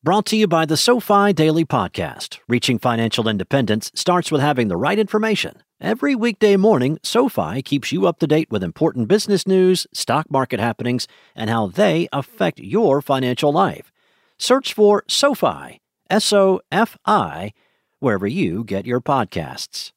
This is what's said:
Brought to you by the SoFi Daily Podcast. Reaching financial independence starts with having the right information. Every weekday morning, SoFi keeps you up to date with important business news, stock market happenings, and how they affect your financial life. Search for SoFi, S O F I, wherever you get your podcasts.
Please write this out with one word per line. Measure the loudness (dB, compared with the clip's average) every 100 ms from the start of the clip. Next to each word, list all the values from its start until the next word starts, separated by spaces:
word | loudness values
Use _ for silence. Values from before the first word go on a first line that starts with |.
Brought | 2 0 2
to | 0
you | 2
by | 2
the | 0 0
SoFi | 2 0 4 4 4
Daily | 4 2 2
Podcast. | 0 -2 -2 -6 -8 -8 -14 -16 -4
Reaching | -2 0 0
financial | 0 0 -2 0 -2
independence | -2 -2 -2 0 -2 -4
starts | -4 0 0 0
with | 0
having | 0 0 0
the | 0
right | 0 0
information. | 0 0 0 -2 -4 -12 _ _
Every | -6 -2 -2
weekday | 0 -2 2 4
morning, | 4 4 4 0 -2
SoFi | -2 0 0 -2 -4 -6
keeps | -4 -4 -2
you | 0
up | 0 0
to | 0
date | 0 0
with | -4
important | -4 -2 -2 0 0
business | 0 2 -2 2
news, | 2 4 2 -4
stock | -10 -2 -2 0
market | -2 -2 -2
happenings, | -4 -2 -4 -4 -6 _ _
and | -8 -4
how | -2 -2
they | 0 0 0 -2
affect | -6 -8 -4 -4 -4
your | -4 0 2 2
financial | 0 0 0 0 0
life. | 2 0 -2 -18 _ _ _ _ _
Search | 0 0 0
for | 4 4 4 0
SoFi, | 0 0 2 -2 -2 -14 -20 _ _ _
S | 0 2
O | 4 4 2 _
F | -2 -2 -4
I, | 0 0 0 -6 -12 _ _ _ _ _
wherever | -2 0 -2
you | -2 -2 -2
get | -4 -6
your | -2 -4
podcasts. | 0 -2 -2 -6 -8 -12 -14 -14 -16